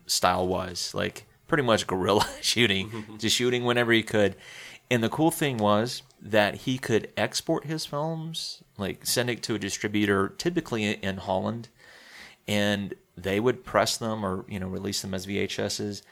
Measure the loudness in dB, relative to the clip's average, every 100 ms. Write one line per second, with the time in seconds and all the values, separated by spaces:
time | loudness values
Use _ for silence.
0 | -2 2 4 4 2 0 -4 -6 -6 -4
1 | -4 -6 -18 _ -2 0 4 2 2 0
2 | 2 2 0 -4 -2 2 4 2 -2 -8
3 | -12 -4 0 2 2 0 0 2 4 4
4 | 4 2 2 0 -16 -18 -18 -14 -2 0
5 | 0 2 2 2 -2 2 4 4 2 -4
6 | -12 _ 0 4 4 2 -4 -2 2 2
7 | 2 -2 -2 -2 -2 -2 -2 -6 -6 -4
8 | -4 -4 -8 -8 -10 -12 _ -8 -6 -6
9 | -2 0 0 -2 -2 -2 -2 -4 -2 2
10 | 4 4 2 0 -2 -2 -2 -2 0 -2
11 | -4 -4 0 0 0 -4 -10 _ -20 -20
12 | -20 -20 -20 -14 -2 0 2 0 -2 -10
13 | _ -8 -2 2 2 0 0 2 2 0
14 | -4 -2 -2 -4 -6 -6 -6 -4 -4 -4
15 | -4 -6 -4 -2 -2 -2 -2 -2 -6 -8
16 | -12